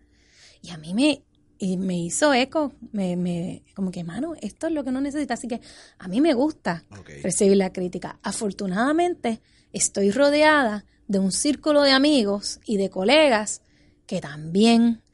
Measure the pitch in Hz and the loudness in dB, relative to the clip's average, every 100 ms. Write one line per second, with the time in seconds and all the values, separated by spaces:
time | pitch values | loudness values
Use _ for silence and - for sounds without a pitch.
0 | _ _ _ _ - _ - 170 156 202 | _ _ _ _ -20 _ -16 -16 -6 0
1 | 302 277 _ _ _ - 190 180 190 175 | 2 0 _ _ _ -8 -4 -2 -2 -4
2 | 170 - 294 247 262 320 285 - - 208 | -4 0 2 2 0 -2 -4 -6 -12 -6
3 | 185 175 180 175 170 160 _ - 190 175 | -4 -2 -2 -4 -6 -10 _ -8 -8 -6
4 | 170 190 330 302 202 - 320 311 262 254 | -10 -8 -8 -8 -12 -8 -6 -4 -4 -4
5 | 285 294 277 233 233 233 - - - - | -4 -4 -4 -6 -6 -10 -12 -20 -20 -16
6 | 185 208 330 240 302 - 202 165 - 196 | -4 0 2 2 0 -2 -6 -6 -8 -20
7 | - 143 185 - 196 196 185 190 180 180 | -20 -8 -4 2 4 4 2 -2 -8 -8
8 | - - 202 - 214 - 196 185 262 320 | -12 -10 -8 -6 -6 -4 -4 -2 0 2
9 | 359 339 233 220 _ _ _ - - - | 0 -2 -4 -6 _ _ _ -4 -4 0
10 | 202 254 285 294 302 302 233 208 - _ | 0 4 4 4 4 4 2 -2 -10 _
11 | - 196 190 - 294 - 311 294 277 269 | -4 0 0 0 -2 -2 2 4 4 4
12 | 294 285 202 202 - - - 202 190 190 | 4 4 2 -2 -6 -12 -4 -2 -2 -2
13 | 190 302 302 214 214 - _ _ _ _ | 2 4 4 2 -2 -10 _ _ _ _
14 | - 180 143 151 156 185 226 233 233 226 | -10 -10 -8 -12 -4 2 4 6 4 0
15 | _ | _